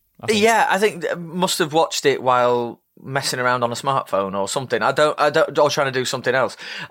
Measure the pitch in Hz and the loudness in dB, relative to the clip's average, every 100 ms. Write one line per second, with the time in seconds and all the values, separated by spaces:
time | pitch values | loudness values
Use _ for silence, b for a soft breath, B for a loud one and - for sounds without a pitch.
0 | _ _ - 214 220 220 170 190 214 175 | _ _ -2 2 4 4 2 2 0 0
1 | 151 165 165 175 180 - 160 156 156 - | -6 -6 -6 -4 -2 0 0 2 0 2
2 | 147 131 127 123 123 123 117 - _ _ | 2 2 2 4 4 2 -2 -8 _ _
3 | - 135 135 127 123 123 120 117 135 135 | -8 -6 -4 -2 0 0 0 -2 -2 -2
4 | - 95 98 98 98 139 127 117 117 143 | -2 -2 -2 -4 -4 -4 -4 -2 0 2
5 | 151 147 151 151 147 151 147 147 139 127 | 2 2 0 2 0 2 2 2 -2 -2
6 | 120 131 127 127 110 - B B 160 | -4 -4 0 0 0 -4 B B -2